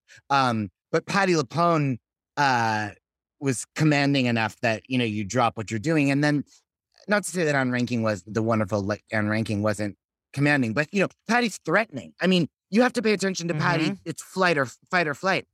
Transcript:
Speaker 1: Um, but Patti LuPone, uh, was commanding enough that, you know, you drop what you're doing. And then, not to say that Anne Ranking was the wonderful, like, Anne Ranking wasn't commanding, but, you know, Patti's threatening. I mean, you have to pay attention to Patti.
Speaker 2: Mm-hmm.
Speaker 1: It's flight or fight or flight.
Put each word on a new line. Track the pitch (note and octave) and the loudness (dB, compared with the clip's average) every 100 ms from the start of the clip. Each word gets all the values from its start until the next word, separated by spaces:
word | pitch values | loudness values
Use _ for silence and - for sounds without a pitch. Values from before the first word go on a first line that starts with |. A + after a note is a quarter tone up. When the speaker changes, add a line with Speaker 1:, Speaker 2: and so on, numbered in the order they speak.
| _ - - | _ -14 0
Speaker 1:
Um, | C#3 B2+ A2+ G2+ - _ | 2 2 0 -4 -10 _
but | D#3+ - | -4 -2
Patti | G3 F#3+ | 0 2
LuPone, | E3 C#3 D3 E3+ D#3+ C#3+ A#2+ _ _ _ - | 0 0 0 2 2 0 -4 _ _ _ 0
uh, | C#3 B2 A2+ G#2+ G#2 - _ _ _ - | 2 2 0 0 -4 -10 _ _ _ -6
was | C#3 B2 - - | -4 -4 -6 0
commanding | D#3 C#3+ C#3 C#3 B2 | 2 4 2 2 2
enough | A#2 G#2+ - | 0 -2 -2
that, | A#2 G#2+ - | -2 -2 -2
you | B2+ | -2
know, | A#2 | -2
you | G#2+ | -2
drop | G2 B2 A#2 - | -2 0 0 -2
what | A2+ | -6
you're | A2 | -4
doing. | C#3+ D#3+ C#3 | -2 0 2
And | C#3 | 2
then, | D3 D3 - _ _ _ _ _ - | 2 0 -4 _ _ _ _ _ -2
not | G#3 | -2
to | - | -2
say | F3+ | -2
that | D#3 | 0
Anne | C#3 B2+ | 0 0
Ranking | B2 A#2+ B2 | -2 -2 0
was | A2 G2+ - | 0 -2 -4
the | A2 | -2
wonderful, | A2+ A2 G2+ G#2 | 0 0 0 -2
like, | G2 G#2 - | -2 -4 -4
Anne | A2 G#2 | -2 0
Ranking | G#2+ A2 G2+ | -2 -2 -2
wasn't | G#2+ G#2+ G#2 - _ _ _ | -2 -2 -6 -10 _ _ _
commanding, | C3+ C#3+ C#3+ A#2 | -2 2 2 0
but, | A2+ D3+ | -2 -2
you | G3+ | -2
know, | E3+ _ - | -2 _ -2
Patti's | A#3+ A#3 - | 0 0 -4
threatening. | - G3 A3+ - - - | -2 0 0 -8 -14 -2
I | F3 | 2
mean, | F#3 D3 _ _ | 2 0 _ _
you | G3+ | 2
have | B3 | 2
to | B3 | 0
pay | G#3+ | -2
attention | G3+ F#3+ F3+ E3+ | 0 -2 -4 -4
to | |
Patti. | D#3 F3+ E3+ D#3+ | -2 0 0 0
Speaker 2:
Mm-hmm. | G3 - | -4 -10
Speaker 1:
It's | - | -12
flight | - F#3 F3+ D3+ | -8 0 2 2
or | B2 - _ | -2 -6 _
fight | F3+ D#3+ | 0 0
or | |
flight. | C3+ F#3 D#3+ - | -2 -2 -2 -4